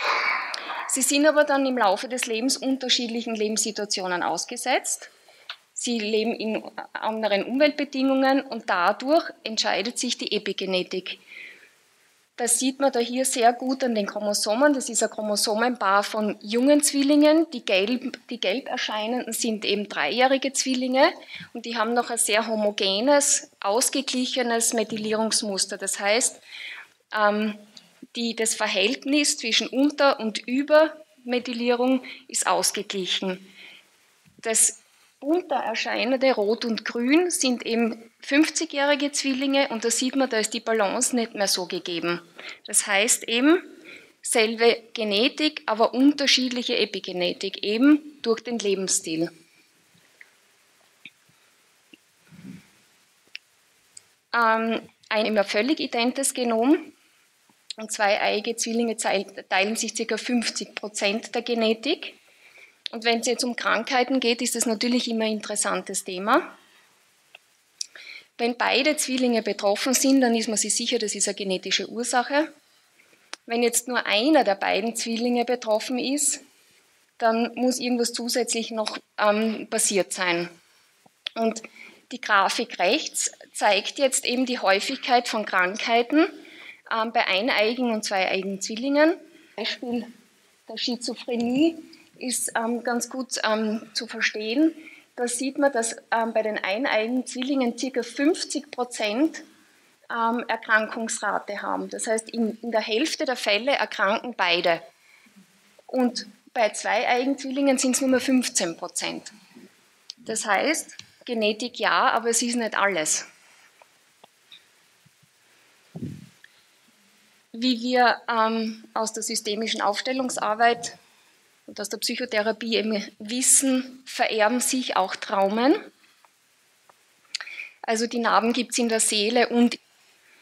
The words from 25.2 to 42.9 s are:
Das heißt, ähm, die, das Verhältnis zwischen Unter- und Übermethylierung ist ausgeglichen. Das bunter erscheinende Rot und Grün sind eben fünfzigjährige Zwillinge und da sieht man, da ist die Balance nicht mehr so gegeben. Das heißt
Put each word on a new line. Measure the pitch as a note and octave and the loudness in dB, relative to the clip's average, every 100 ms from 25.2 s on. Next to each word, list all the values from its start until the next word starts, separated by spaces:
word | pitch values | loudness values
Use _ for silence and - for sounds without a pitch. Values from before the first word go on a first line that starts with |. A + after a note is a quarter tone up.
| A3 - G#3 F#3+ - G3 | 0 -2 -2 -2 -2 -4
Das | G3 - | -6 -2
heißt, | G3+ A3 C4+ - - - - - - _ _ | 2 2 2 -4 -18 -18 -16 -16 -20 _ _
ähm, | G#3+ G#3 G#3 G#3+ G#3 - - - _ - A#3+ | 2 2 2 -2 -6 -14 -20 -20 _ -12 -6
die, | A#3 | -4
das | A3+ A3 | -2 -2
Verhältnis | - G#3+ G#3 G3+ C4+ C4+ D4 D4 - | 0 0 2 2 0 0 2 2 0
zwischen | A#3 A3 A3+ | 0 0 0
Unter- | B3 D4 D4 C#4 - | 2 2 4 2 2
und | A3 G#3 | -2 -6
Übermethylierung | - B3+ C#4+ D4+ D#4 - - _ B3 B3 B3 A#3 A#3+ A#3+ B3+ C4 - - - | -2 -2 4 6 6 0 -20 _ -4 -4 -2 -2 0 2 2 2 -2 -16 -8
ist | - - | -2 0
ausgeglichen. | F3+ F#3 G#3+ G3 G3 F3+ - F#3+ F#3 - - - - _ _ _ _ _ _ | 2 0 -2 -4 -4 -4 -2 -4 -6 -10 -20 -20 -20 _ _ _ _ _ _
Das | A3+ A3 - - _ _ _ _ | -2 2 2 0 _ _ _ _
bunter | C#4 F4 E4+ B3+ | 0 0 0 -2
erscheinende | G#3 A3+ A#3 G#3+ G#3+ C4 C4 | -2 -4 -2 -2 0 2 2
Rot | A#3 G3+ A3+ A#3+ | 2 2 0 -2
und | G#3+ | -4
Grün | - A#3+ B3 D#4 F4+ | -4 -2 2 2 2
sind | - C4 A#3+ | 0 0 -2
eben | - A3+ A3+ A3+ - _ | -2 0 0 -2 -14 _
fünfzigjährige | - C#4 D#4 - D#4+ C#4+ C#4+ C#4+ C#4+ | 0 2 2 0 -4 0 0 2 0
Zwillinge | - C4+ C4 C#4 C#4 C4+ | -2 -2 0 2 2 2
und | A3+ | 0
da | A#3 | -2
sieht | A3+ B3+ | 0 0
man, | C4+ C4 | 0 0
da | A3 | 0
ist | G#3+ | -2
die | A#3 | -4
Balance | A3+ A3+ F#3+ G3+ B3+ B3 | 0 0 2 0 0 0
nicht | A3+ | -2
mehr | G#3+ G3 | -2 0
so | F#3+ | 0
gegeben. | E3+ F3+ F3+ E3+ E3+ E3+ - - - - - | -2 -6 -4 -4 -2 -4 -6 -18 -18 -16 -4
Das | G#3+ | -2
heißt | - | 2